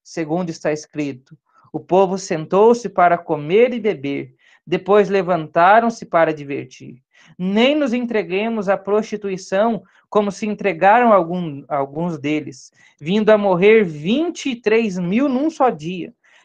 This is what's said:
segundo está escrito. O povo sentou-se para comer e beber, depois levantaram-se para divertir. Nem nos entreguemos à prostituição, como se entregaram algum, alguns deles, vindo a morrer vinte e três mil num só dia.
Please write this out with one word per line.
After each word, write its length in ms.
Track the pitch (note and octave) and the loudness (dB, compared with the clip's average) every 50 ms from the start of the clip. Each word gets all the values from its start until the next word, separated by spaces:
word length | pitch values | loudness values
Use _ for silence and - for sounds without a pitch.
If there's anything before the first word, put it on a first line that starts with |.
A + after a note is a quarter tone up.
| _ | _
segundo 480 | - - - E3 D3+ D3+ F3+ F#3 E3 | -14 -8 -8 -6 -4 -4 -4 -4 -4
está 200 | E3 - - E3 | -6 -6 -4 -4
escrito. 680 | D3+ D3+ D3+ - - D3 D3+ C#3+ C3+ B2 _ _ D#3+ - _ _ _ _ _ _ - | -4 -4 -6 -10 -8 -8 -6 -6 -8 -10 _ _ -20 -20 _ _ _ _ _ _ -12
O 80 | D#3 | -10
povo 380 | - - F3 F#3 G3 F3+ F#3 F#3+ | -6 0 2 2 2 2 0 -4
sentou-se 720 | F#3 - F#3 D#3+ D#3+ - - F#3+ G#3 A3+ A#3+ A#3 A#3 G3 | -6 -6 -6 -6 -4 -2 2 4 4 4 4 2 0 -6
para 260 | - - F3+ F3 E3+ | 0 2 2 4 2
comer 560 | E3+ F3 - E3 D3 D3 D3 F3 G#3+ A#3+ C4 B3 | 2 -2 -4 -6 -6 -4 0 2 2 2 2 0
e 80 | A#3+ | -2
beber, 540 | G3+ G#3+ F#3 D3 C3 C#3 C#3 C#3 C3+ C3 _ _ _ _ _ _ _ | -4 -4 -4 -4 -4 -6 -6 -6 -8 -10 _ _ _ _ _ _ _
depois 420 | - D#3+ F#3 F#3 - G3+ G#3 G3+ F3+ | -6 -6 -4 0 2 4 4 4 4
levantaram-se 960 | G3 G3 F#3 E3+ F#3 E3 D#3 D3+ - F3 E3+ F3+ G#3 A3+ A3+ A#3 A3+ - - | 2 -2 0 0 -2 -2 -2 -2 0 4 6 6 6 6 4 2 -2 -6 -8
para 300 | - - E3+ E3 D#3+ D#3+ | -2 0 2 2 2 0
divertir. 680 | D3 D3 C#3 C#3+ C3 C3 B2+ - - C3+ C#3 - C3 _ _ _ _ _ _ D#3+ - | -4 -6 -8 -8 -8 -8 -10 -16 -20 -20 -20 -20 -20 _ _ _ _ _ _ -12 -6
Nem 360 | F3+ F#3 G3 G#3+ A#3 C4 D4 | -4 -2 0 2 2 2 2
nos 200 | D#4 D4 C4 G#3+ | 2 0 -2 -2
entreguemos 720 | B3 B3 A#3 A#3 G#3+ F#3+ E3 F3 F#3+ G#3+ A3+ A#3 A3 G3+ F#3 | -2 -4 -4 -4 -4 -4 -2 -4 -4 -4 -4 -4 -4 -2 -2
à 80 | G3 | -2
prostituição, 1040 | F#3+ G3 - G3+ G#3+ G#3+ G#3+ - G#3 G#3 G3+ F#3+ F#3 F#3 - - F#3+ G#3 A#3 A#3 F#3+ - _ _ _ _ - | -2 -2 -2 -2 -2 -2 -2 -8 -8 -8 -6 -8 -8 -8 -4 -2 0 0 0 0 -4 -8 _ _ _ _ -2
como 200 | - G#3+ G#3 G3+ | 0 0 0 0
se 140 | F#3+ - - | -4 -6 -6
entregaram 680 | G#3+ G#3 G3+ G3+ G3+ F3+ D#3+ E3+ F#3+ G#3 A#3+ B3 A#3+ | -8 -6 -4 -4 -4 -2 2 4 4 6 6 6 6
algum, 540 | G#3+ F#3+ F3 D#3+ F3 F3+ F3 D#3+ C#3+ C#3 C#3+ - | 4 4 2 0 -4 -6 -6 -6 -8 -10 -10 -8
alguns 500 | D#3 C#3+ C#3 C#3 C#3+ D3+ E3+ F3 E3 D3 | -4 -4 -4 -4 -6 -6 -6 -6 -6 -6
deles, 520 | C3 C#3+ D3+ D3+ C#3 C3+ C3+ - - - _ _ _ _ _ _ | -4 -4 -4 -4 -4 -8 -14 -18 -20 -20 _ _ _ _ _ _
vindo 300 | D3 D3+ F#3+ A3 G#3+ F#3+ | -6 -2 0 0 4 4
a 80 | G#3+ G#3+ | 4 4
morrer 440 | G3+ G3+ F#3 E3+ F#3 G#3 A3 A3+ G#3+ | 4 2 2 4 6 6 6 6 4
vinte 680 | F3 D#3 D3 D3 F3 A3 C#4+ E4 F4+ E4+ - - C#4 | 2 -4 -8 -4 -4 -2 -2 -2 -4 -6 -6 -6 -6
e 60 | B3 | -6
três 420 | A#3+ - G#3 G#3+ A3+ A#3 A3 F3+ F#3 | -4 -2 0 0 0 0 -2 -4 -4
mil 280 | F3+ E3+ F#3 A3+ C#4 | -4 -2 0 0 0
num 220 | D4 B3+ B3 C#4+ D#4+ | 0 0 -2 -2 -2
só 220 | D#4+ - C#4 B3+ | -2 0 0 0
dia. 420 | G3 D#3 D3 E3 F#3 F#3 D#3+ - - _ _ _ _ _ | 0 -2 -8 -10 -10 -10 -12 -14 -16 _ _ _ _ _